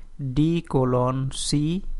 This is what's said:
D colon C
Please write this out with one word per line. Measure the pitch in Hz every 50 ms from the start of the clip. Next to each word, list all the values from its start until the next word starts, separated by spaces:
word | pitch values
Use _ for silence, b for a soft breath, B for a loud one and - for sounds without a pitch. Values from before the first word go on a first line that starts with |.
| b b - - 139 131 127
D | 147 151 165 170 170 165 - -
colon | 135 131 123 123 127 123 127 131 131 135 131 - - -
C | - 147 147 147 156 170 196 - - -